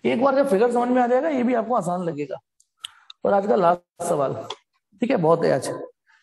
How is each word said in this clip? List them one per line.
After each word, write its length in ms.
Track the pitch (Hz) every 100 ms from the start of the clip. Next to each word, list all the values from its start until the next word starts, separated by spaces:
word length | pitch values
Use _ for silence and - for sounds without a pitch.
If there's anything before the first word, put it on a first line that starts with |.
एक 180 | 233 247
बार 140 | 277 269
जब 140 | 269
figure 220 | 190 240
समझ 180 | 240 240
में 120 | 254
आ 60 | 240
जाएगा, 220 | 254 320
ये 140 | 277
भी 100 | 240
आपको 220 | 240 208 240
आसान 280 | 170 180
लगेगा। 360 | 170 143 143 - _ _ _ _ - _ _ - -
और 80 |
आज 140 | 202 202
का 80 | 233
last 480 | 170 175 _ _
सवाल, 300 | 170 156 135 113 - - _ _ _ _
ठीक 100 | 233
है, 60 | 269
बहुत 260 | 156 165 170
है 60 |
आज, 180 | 139 - - - _ _ _